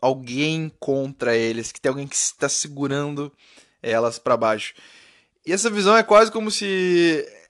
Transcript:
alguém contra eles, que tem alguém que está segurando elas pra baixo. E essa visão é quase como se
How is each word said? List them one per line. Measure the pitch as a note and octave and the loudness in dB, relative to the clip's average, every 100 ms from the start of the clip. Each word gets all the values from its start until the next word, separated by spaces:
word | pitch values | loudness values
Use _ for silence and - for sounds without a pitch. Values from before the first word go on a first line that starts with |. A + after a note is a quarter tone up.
alguém | C3 C3+ B2 B2+ D#3 D#3+ D#3 - | -2 -2 -6 -4 -2 -2 -6 -6
contra | - C#3 C3+ C3+ A#2+ A#2 | -4 -2 -4 -4 0 2
eles, | A2+ A#2 A2+ | 0 -2 -8
que | - | -4
tem | C#3 | -4
alguém | C#3 C#3 | -4 -6
que | - | -4
está | - - C#3 | -4 -4 -4
segurando | - D3+ C#3 C#3 C#3+ D3 C#3+ C#3+ - _ - _ _ | -4 -6 -6 -4 -2 -4 -6 -10 -14 _ -20 _ _
elas | A#2+ A2+ A#2 A#2 | -2 0 0 -2
pra | B2+ A#2 | 0 2
baixo. | A2+ A2 - - - - - _ _ _ - | 2 -2 -6 -16 -20 -20 -20 _ _ _ -6
E | |
essa | F#3+ A3+ | -2 -2
visão | G#3 G3 A3 | 0 4 4
é | |
quase | G#3+ G#3 A3 | 6 6 6
como | A3+ G#3+ | 2 -6
se | - G3+ F#3+ F#3 F3 E3+ D#3 - G#2 | -4 -2 0 2 4 4 2 -4 -14